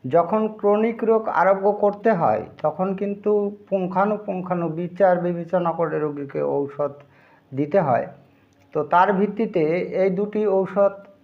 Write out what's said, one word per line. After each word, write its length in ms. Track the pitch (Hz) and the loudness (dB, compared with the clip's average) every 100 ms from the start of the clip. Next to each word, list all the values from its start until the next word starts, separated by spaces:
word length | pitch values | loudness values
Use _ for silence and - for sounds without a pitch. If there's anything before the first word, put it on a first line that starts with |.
| 131 | 2
যখন 400 | 156 170 214 220 | 2 2 0 -2
ক্রনিক 560 | 214 202 208 226 233 | 0 2 2 0 0
রোগ 240 | 220 226 220 | 2 2 2
আরোগ্য 440 | - 180 196 196 | 2 4 4 2
করতে 400 | 202 208 202 226 | 2 0 2 0
হয়, 300 | 190 139 107 87 - | 2 2 0 -4 -4
তখন 320 | 151 156 190 | -4 -2 -4
কিন্তু 640 | 190 202 202 208 208 202 208 - | -2 -4 -4 0 0 0 -6 -6
পুঙ্খানুপুঙ্খানু 960 | 196 180 185 202 208 - 185 180 180 170 | -4 0 0 0 -2 -6 -8 -4 -4 -4
বিচার 500 | 160 175 175 196 175 | -4 -8 2 2 4
বিবেচনা 540 | 175 170 165 185 170 | 0 -4 -4 -2 -2
করে 260 | 170 165 156 | -2 -2 -2
রোগীকে 440 | 151 143 139 151 | -4 -6 -8 -4
ঔষধ 500 | 143 139 139 - 143 143 - _ _ _ _ | -2 -2 -4 -4 -6 -6 -20 _ _ _ _
দিতে 260 | 135 147 196 | -6 0 0
হয়। 260 | 151 117 - - _ _ _ _ _ | 2 0 0 -12 _ _ _ _ _
তো 100 | 156 | -6
তার 300 | 143 170 196 | 2 4 4
ভিত্তিতে 500 | 190 208 202 220 180 156 175 180 185 | 2 0 0 -2 0 0 0 -2 0
এই 80 | 190 | 0
দুটি 360 | 185 208 208 214 | 0 -2 -2 0
ঔষধ 460 | 190 185 190 196 - - _ | 2 0 2 2 0 -20 _